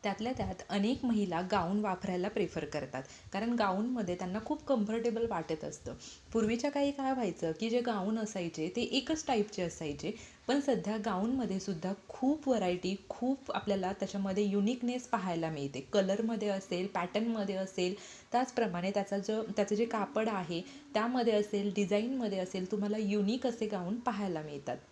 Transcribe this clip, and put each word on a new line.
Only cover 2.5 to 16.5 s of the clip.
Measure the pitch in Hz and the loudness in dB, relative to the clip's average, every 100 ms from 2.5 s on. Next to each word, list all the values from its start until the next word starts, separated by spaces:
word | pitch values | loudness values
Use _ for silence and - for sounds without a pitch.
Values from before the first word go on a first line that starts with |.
| - | -2
करतात, | 147 151 - 131 131 - - | -4 -4 -4 -6 -8 -14 -8
कारण | 196 226 | -4 0
गाऊनमध्ये | 240 208 190 233 247 185 | 2 2 2 0 -2 -2
त्यांना | 180 180 196 | -2 -2 -4
खूप | 220 302 | -4 -6
कम्फर्टेबल | - 262 208 226 233 220 226 | 0 2 2 0 0 0 0
वाटत | 185 160 160 | -2 -2 -4
असतं. | 151 - - - - - - | -4 -8 -10 -12 -14 -18 -2
पूर्वीच्या | 226 214 233 285 | 0 2 2 0
काळी | 285 285 | 2 0
काय | 277 269 | 2 0
व्हायचं | 262 220 170 165 | 2 0 0 -2
की | 160 226 | 0 2
जे | 240 | 2
गाऊन | 240 214 185 220 | 2 0 0 0
असायचे | 214 202 170 160 156 208 | -2 -2 -4 -2 -2 0
ते | |
एकच | 240 269 262 311 - | 0 0 2 -2 2
टाईपचे | 233 208 - | 2 2 0
असायचे, | 170 - 160 143 165 214 - - - | -4 -2 -6 -4 -6 -6 -12 -12 0
पण | 277 | 2
सध्या | 285 220 170 220 | 4 2 2 -2
गाऊनमध्ये | 220 185 220 262 220 190 | 0 0 0 0 0 -2
सुद्धा | 190 170 185 202 - | -2 -4 -2 -4 -8
खूप | - 254 302 277 | 0 2 2 2
व्हरायटी, | 233 185 180 185 196 - | 2 4 2 0 -2 -6
खूप | - 247 269 - | -2 0 0 -2
आपल्याला | - 208 196 185 | -4 0 0 0
त्याच्यामध्ये | 196 196 202 196 190 | -2 -4 -2 0 2
युनिकनेस | 208 202 202 247 240 247 247 | 4 4 2 2 0 -2 -2
पाहायला | 220 185 165 160 | -2 0 0 0
मिळते. | 156 139 139 135 | 0 -4 -4 2
कलरमध्ये | 202 190 202 226 226 | 2 4 2 2 0
असेल, | 208 | 0